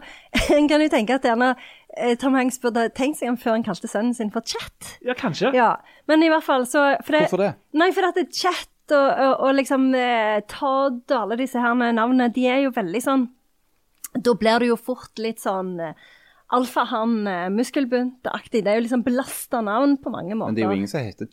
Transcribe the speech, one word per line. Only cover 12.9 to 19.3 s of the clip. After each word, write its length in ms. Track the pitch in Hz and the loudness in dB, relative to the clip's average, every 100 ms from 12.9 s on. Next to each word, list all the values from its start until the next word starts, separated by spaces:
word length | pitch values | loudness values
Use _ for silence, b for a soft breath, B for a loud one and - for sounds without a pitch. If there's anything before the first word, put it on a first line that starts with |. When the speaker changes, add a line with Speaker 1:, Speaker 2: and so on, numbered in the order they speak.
| 208 | -2
Speaker 1:
sånn, 240 | 285 269 247 _ _ _ _ _ _ _ - 240 | 0 0 0 _ _ _ _ _ _ _ -12 -4
da 180 | 240 208 | 0 2
blir 240 | 220 233 | 2 2
det 80 | 240 | 2
jo 80 | 233 | 0
fort 420 | - 247 - - | -4 -10 -10 -8
litt 220 | 220 226 | -8 -6
sånn, 320 | 240 190 185 175 | -4 -4 -4 -6
eh, 280 | 165 - b b b b b | -10 -12 b b b b b
alfahann, 640 | 247 247 - 247 233 226 226 208 | 0 0 -2 -2 0 0 0 -2
eh, 220 | 180 180 | -2 -2
muskelbuntaktig. 1120 | 202 - 302 254 247 247 - - 220 - 233 | -2 -2 -2 0 0 -2 -6 -8 -8 -4 -2
Det 80 | 190 | 2
er 60 | 220 | 0
jo 60 | 233 | 2
liksom 160 | 254 | 0
belasta 600 | 254 247 262 | 0 0 -2